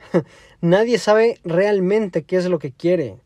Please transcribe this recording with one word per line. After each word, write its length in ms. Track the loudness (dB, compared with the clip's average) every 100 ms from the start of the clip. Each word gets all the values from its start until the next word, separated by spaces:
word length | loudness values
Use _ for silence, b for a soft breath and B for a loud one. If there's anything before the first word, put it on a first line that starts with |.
| -6
<laughs> 480 | -4 -4 -10 -20 _
Nadie 380 | 2 2 2 0
sabe 420 | 2 2 2 0
realmente 840 | -4 0 0 0 0 0 -2 -6
qué 120 | -4 -2
es 100 | -2
lo 120 | -4
que 140 | -6
quiere. 440 | -6 -2 -2 -4 -10